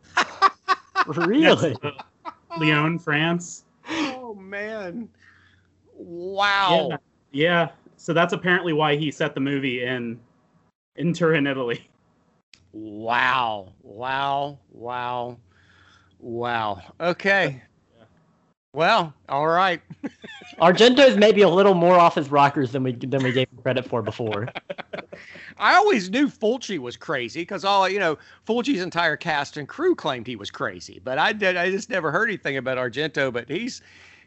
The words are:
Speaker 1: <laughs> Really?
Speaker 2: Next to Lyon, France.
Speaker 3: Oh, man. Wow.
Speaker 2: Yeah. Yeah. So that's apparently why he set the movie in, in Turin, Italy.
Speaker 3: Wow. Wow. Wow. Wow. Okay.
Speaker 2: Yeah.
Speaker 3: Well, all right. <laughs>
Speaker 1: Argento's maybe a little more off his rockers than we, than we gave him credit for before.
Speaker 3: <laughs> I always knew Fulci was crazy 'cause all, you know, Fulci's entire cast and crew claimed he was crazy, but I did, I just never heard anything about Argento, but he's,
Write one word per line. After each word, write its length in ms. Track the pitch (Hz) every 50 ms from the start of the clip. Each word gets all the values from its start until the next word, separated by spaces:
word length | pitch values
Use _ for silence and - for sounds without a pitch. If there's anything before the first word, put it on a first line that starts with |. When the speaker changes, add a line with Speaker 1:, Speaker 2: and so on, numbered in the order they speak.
| _ _ -
Speaker 1:
<laughs> 120 | 359 - - - - - - - _ - 381 359 - - _ - 381 339
Really? 600 | - 147 - - 185 233 311 320 277 175 110 160 147
Speaker 2:
Next 120 | 117 -
to 120 | - 147 139 131 - _ _ _ - 320 - _ _ - 339
Lyon, 400 | 330 - 151 151 147 151 160 170
France. 680 | 170 - 156 147 151 160 170 175 175 170 - - - _ _ _ _ -
Speaker 3:
Oh, 460 | - 320 320 294 269 254 254 247 233 208
man. 760 | 196 190 190 202 202 208 220 220 214 190 - 175 233 220 - _ _ _ _ _ _ _ _ _ _ _ _ _ _ _ _ 494
Wow. 920 | - 190 180 170 175 180 190 196 196 202 202 196 196 196 180 170 165 147 165
Speaker 2:
Yeah. 80 | 151 - _ _ _ _ _ _
Yeah. 380 | 135 139 160 175 175 170 160 - - _ _ - _
So 140 | _ - 170
that's 220 | 151 165 175 175 202
apparently 400 | 170 175 180 180 185 175 170 151
why 220 | 151 156 147 147
he 160 | 147 156 139
set 240 | - - 160 147 -
the 40 | 147
movie 440 | 135 139 143 139 139 131 123 123 123
in, 360 | 123 127 123 120 117 117 117 - _ _ _ _ _ _ _ _ _ _ _ _ _ -
in 180 | 147 147 170 160
Turin, 320 | 170 170 160 160 147 139
Italy. 420 | 143 131 135 123 117 117 - - _ _ _ _ _ _ _ _ _ _ _ _ _ - _ _ _ 107
Speaker 3:
Wow. 1000 | 107 107 107 104 107 113 113 120 120 131 127 131 131 120 110 107 101 95 - - _ _
Wow. 760 | 117 101 110 123 131 135 139 139 139 139 143 143 147 143 - _ _
Wow. 640 | - 107 113 120 123 123 123 123 123 123 120 123 123 123 _ _ _ _ _ _ _ _ _ _ _ _ _ _ _ _
Wow. 640 | - 123 113 117 120 120 120 113 110 104 98 92 - - - -
Okay. 600 | 165 180 165 - - 196 196 196 170 147 131 123 - _ _ _ _ _ _
Speaker 2:
Yeah. 60 | 117 110 _ _ _ _ _ _ _ _ _ _ _ _ _ -
Speaker 3:
Well, 400 | 147 165 196 226 202 170 151 - _ _ -
all 180 | 139 139 156
right. 340 | 160 165 180 196 185 170 - _ - - -
<laughs> 580 | - - - _ - - 855 - - - - -
Speaker 1:
Argento's 580 | 165 180 180 - 226 254 247 285 277 254 202
maybe 240 | 202 214 220 190 202
a 80 | 196 165
little 240 | 170 196 196 202 185
more 260 | 170 170 180 180 175
off 160 | 170 165 -
his 140 | 180 143 135
rockers 420 | 143 143 139 139 - 156 131 117
than 100 | 131 135 131
we, 100 | 127 117
than 280 | 120 147 123 139 135 131
we 80 | 127
gave 160 | 123 131 127 -
him 100 | - -
credit 240 | - 131 127 127 123
for 160 | - 127 117
before. 460 | 104 113 - - 117 107 107 101 117 135 -
Speaker 3:
<laughs> 1040 | 180 _ - - - - - - - - - - - - - - - - - -
I 180 | - 208 240 320
always 340 | 370 415 415 330 208 175 185
knew 180 | 202 277 294
Fulci 500 | 233 - - 214 208 254 262 - - 190 147
was 180 | 120 120 -
crazy 480 | - - - 151 127 120 107 120 165 175
'cause 180 | - 196 170 196
all, 240 | 196 202 196 185
you 120 | 185 196 208
know, 180 | 185 160 143 - - - - _ _
Fulci's 360 | - 226 247 - 285 269 175
entire 340 | 185 160 160 170 175 156 147
cast 400 | - - 170 151 143 139 - -
and 100 | 151 139
crew 280 | - - - 339 370 330
claimed 320 | - - 151 131 120 104
he 80 | 131 120
was 160 | 95 101 -
crazy, 480 | - - 135 107 90 87 - 98 - - 98
but 140 | 127 131
I 140 | 151 180 214
did, 240 | 220 208 196 180 180
I 160 | 175 175 190
just 180 | 196 190 - -
never 220 | - 180 160 147
heard 160 | 151 196 226 226
anything 280 | 185 - - 151 135
about 200 | 135 123 131 127
Argento, 540 | 127 127 123 107 139 156 151 - 151 135 131
but 160 | 117 120 113 123
he's, 320 | 143 208 240 247 - - _ - - - - - - - _